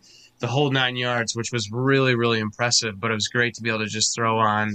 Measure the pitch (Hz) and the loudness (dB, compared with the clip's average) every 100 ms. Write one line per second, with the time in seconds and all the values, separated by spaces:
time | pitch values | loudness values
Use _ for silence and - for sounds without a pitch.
0 | _ - - - 113 131 147 135 127 123 | _ -20 -20 -8 -2 0 2 2 0 -2
1 | 123 120 110 117 113 123 101 117 131 135 | -2 -2 -4 -4 -4 -4 -4 -2 2 4
2 | 131 120 117 113 107 - 120 - 113 98 | 4 2 2 0 -2 -2 0 0 -2 -4
3 | 113 110 101 123 120 - 113 110 107 107 | -2 -2 -2 0 0 -2 -4 -2 -2 -2
4 | 104 - 113 110 110 107 107 | -2 0 0 2 2 2 0